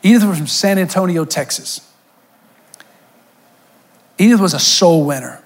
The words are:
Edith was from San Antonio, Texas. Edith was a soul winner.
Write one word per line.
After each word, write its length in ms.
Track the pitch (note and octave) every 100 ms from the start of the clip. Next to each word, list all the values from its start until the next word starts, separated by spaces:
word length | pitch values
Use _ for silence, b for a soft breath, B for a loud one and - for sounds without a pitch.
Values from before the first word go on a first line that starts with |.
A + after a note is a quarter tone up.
Edith 220 | F#3 A#3
was 140 | G#3 E3+
from 100 | D3+
San 280 | - G3+ G3
Antonio, 480 | F3+ - F#3 E3+
Texas. 640 | D#3 - C3+ - - - _ _ _ _ _ _ _ _ _ b b b b _ _ _ _ _ _ _ _ _ _ -
Edith 220 | G3+ A#3
was 140 | F#3+
a 40 | C#3+
soul 460 | - - F3+ D#3+
winner. 360 | D3 C3+ C3 -